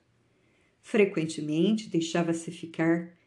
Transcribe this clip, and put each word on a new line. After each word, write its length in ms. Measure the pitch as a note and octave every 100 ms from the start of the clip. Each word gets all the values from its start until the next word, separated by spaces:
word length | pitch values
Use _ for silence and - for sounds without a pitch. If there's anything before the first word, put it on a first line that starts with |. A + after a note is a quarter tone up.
| _ _ _ _ _ _ _ _
Frequentemente 1080 | - A3 G3 E3+ D#3+ D#3 D3+ D#3 F#3+ G#3+ -
deixava-se 600 | E3+ - F3 E3 E3 -
ficar 680 | - E3+ - E3 F3 F3 -